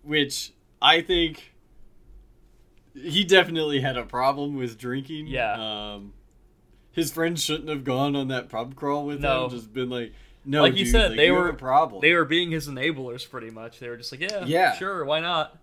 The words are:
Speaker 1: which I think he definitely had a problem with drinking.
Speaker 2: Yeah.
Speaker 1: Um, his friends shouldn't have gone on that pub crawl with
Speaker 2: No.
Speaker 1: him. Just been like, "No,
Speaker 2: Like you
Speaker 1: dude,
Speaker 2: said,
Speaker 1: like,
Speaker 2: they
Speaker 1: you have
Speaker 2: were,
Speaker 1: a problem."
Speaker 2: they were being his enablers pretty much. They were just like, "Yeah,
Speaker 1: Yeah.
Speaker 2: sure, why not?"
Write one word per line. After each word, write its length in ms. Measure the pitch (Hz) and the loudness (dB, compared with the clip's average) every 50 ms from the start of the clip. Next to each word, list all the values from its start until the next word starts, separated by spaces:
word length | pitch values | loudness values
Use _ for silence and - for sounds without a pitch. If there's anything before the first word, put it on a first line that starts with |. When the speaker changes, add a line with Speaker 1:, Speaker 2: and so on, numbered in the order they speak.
Speaker 1:
which 500 | _ 147 151 151 143 139 - - - - _ _ _ _ _ _ | _ 0 0 0 0 0 -2 -10 -10 -12 _ _ _ _ _ _
I 200 | - 139 160 170 | 4 6 6 6
think 540 | 165 170 185 170 170 160 156 - - - _ _ _ _ - - - - _ - - - - - - _ - _ - _ _ _ _ _ _ _ _ _ _ | 4 0 0 0 0 -2 -4 -10 -18 -20 _ _ _ _ -20 -20 -20 -20 _ -20 -20 -20 -20 -20 -20 _ -20 _ -20 _ _ _ _ _ _ _ _ _ _
he 300 | 139 131 175 147 185 208 | -14 -10 -2 0 0 4
definitely 560 | 170 190 185 175 - 165 160 156 151 143 135 | 6 8 6 6 6 0 -2 -2 0 0 0
had 160 | 127 139 127 | 0 0 -2
a 80 | 123 117 | -4 -6
problem 500 | - - 123 127 135 139 139 143 143 143 | -6 -2 2 2 2 2 0 -4 -6 -4
with 220 | 135 127 120 113 107 | -4 -6 -6 -8 -8
drinking. 480 | 123 123 123 139 135 135 160 156 151 156 | -8 -6 -6 -6 -6 -8 -10 -10 -10 -8
Speaker 2:
Yeah. 680 | 135 127 117 110 104 113 110 110 107 104 104 104 104 | -4 -2 -2 -2 -2 -4 -6 -8 -8 -8 -8 -10 -12
Speaker 1:
Um, 180 | 101 101 101 - - _ _ _ _ _ _ _ _ _ _ _ _ _ _ | -12 -14 -18 -20 -20 _ _ _ _ _ _ _ _ _ _ _ _ _ _
his 200 | _ - 165 139 | _ -2 -2 -2
friends 300 | - 160 165 170 175 156 | -2 -2 -2 -2 0 -2
shouldn't 260 | - - 151 156 151 156 | -2 -2 -4 -4 -4 -6
have 160 | 151 143 131 | -8 -6 -2
gone 320 | 135 127 127 139 143 139 | -2 0 0 0 0 0
on 120 | 143 135 131 | -2 -2 -2
that 200 | 135 123 120 - | -4 -6 -6 -6
pub 260 | - 110 120 127 135 | -8 -8 -8 -8 -10
crawl 320 | - 147 143 143 147 147 | -6 -4 -2 -2 -2 -2
with 140 | 143 147 139 | -6 -6 -4
Speaker 2:
No. 240 | 143 139 135 131 127 | 0 0 0 0 0
Speaker 1:
him. 60 | 123 | -4
Just 220 | 123 120 113 107 | -6 -10 -14 -10
been 180 | 107 127 127 123 | -6 -6 -4 -4
like, 220 | 127 123 117 113 - - - - - _ _ | -4 -6 -8 -8 -12 -20 -20 -20 -20 _ _
"No, 180 | 139 139 151 | -2 4 6
Speaker 2:
Like 140 | 156 - - | 6 6 4
you 80 | 196 196 | 2 2
Speaker 1:
dude, 80 | - | 4
Speaker 2:
said, 180 | - 226 214 180 | 4 4 4 4
Speaker 1:
like, 60 | 113 135 | 4 6
Speaker 2:
they 80 | 147 | 6
Speaker 1:
you 80 | 175 180 | 6 6
have 80 | 180 | 4
Speaker 2:
were, 60 | 180 175 | 2 0
Speaker 1:
a 40 | 147 | -2
problem." 460 | - 131 131 127 147 160 123 107 95 | -4 -2 4 4 4 4 4 -2 2
Speaker 2:
they 120 | 143 156 | 4 4
were 120 | 170 170 160 | 6 4 4
being 260 | 131 156 170 180 170 | 2 2 0 0 0
his 180 | 160 160 135 147 | -4 -6 -6 -6
enablers 600 | 139 127 131 160 160 135 131 123 120 127 - - | -6 -2 -2 -2 -2 -2 -8 -10 -10 -12 -12 -12
pretty 220 | - 127 113 113 | -12 -12 -12 -12
much. 280 | 110 110 113 117 - - | -14 -14 -16 -16 -16 -14
They 100 | 123 120 | -12 -12
were 80 | 120 | -12
just 140 | 117 120 - | -12 -12 -14
like, 80 | - 131 | -10 -8
"Yeah, 240 | 165 196 214 202 180 | -6 -6 -6 -6 -4
Speaker 1:
Yeah. 260 | 160 156 170 185 151 104 | 0 2 4 4 4 2
Speaker 2:
sure, 300 | - 185 196 196 180 147 | 0 -4 -6 -4 -4 -2
why 160 | 135 151 160 | 0 0 0
not?" 380 | 165 175 175 160 151 - - - | 0 0 -2 -2 -2 -4 -8 -20